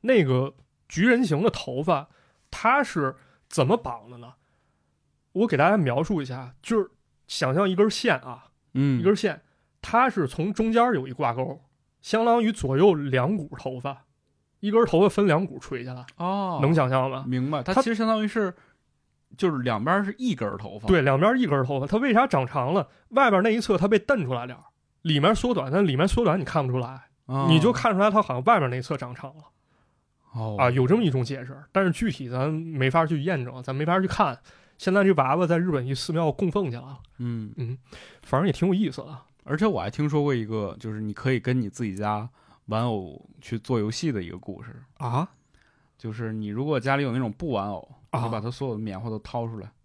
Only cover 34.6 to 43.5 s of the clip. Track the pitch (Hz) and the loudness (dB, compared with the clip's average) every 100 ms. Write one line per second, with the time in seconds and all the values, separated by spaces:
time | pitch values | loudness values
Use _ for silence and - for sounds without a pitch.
34.6 | _ _ - 196 196 160 131 151 175 170 | _ _ 0 4 4 4 2 2 2 2
35.6 | 180 143 123 135 - 160 160 139 185 202 | 2 -2 -2 -4 -2 0 0 0 0 0
36.6 | 170 120 127 135 - - 120 117 107 113 | -4 -6 -12 -18 -20 -8 -6 -6 -8 -8
37.6 | 120 127 _ - - - - 131 185 135 | -8 -8 _ -20 -20 -20 -2 0 0 2
38.6 | 180 185 202 135 - 139 _ _ - 151 | 0 2 0 -4 -14 -18 _ _ -6 0
39.6 | 214 139 92 - 147 147 147 127 107 110 | 0 0 -4 -2 0 2 2 0 -2 -4
40.6 | 101 - 110 107 107 104 131 127 127 127 | -4 -6 -8 -6 -6 -4 -2 0 0 0
41.6 | 104 - 113 95 104 107 120 _ _ _ | -2 -4 -6 -4 -4 -4 -6 _ _ _
42.6 | - 110 120 107 90 - - - - | -4 -2 -2 -4 -8 -16 -20 -20 -10